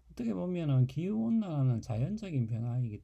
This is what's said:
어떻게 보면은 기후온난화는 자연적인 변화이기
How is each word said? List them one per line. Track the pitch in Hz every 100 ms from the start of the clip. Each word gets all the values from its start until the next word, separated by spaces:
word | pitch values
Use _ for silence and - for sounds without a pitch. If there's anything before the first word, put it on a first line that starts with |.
| -
어떻게 | - 233 185
보면은 | 180 180 151 131 127
기후온난화는 | 151 180 214 226 226 202 147 131 113
자연적인 | - 110 156 214 196 143 110
변화이기 | 113 120 120 120 104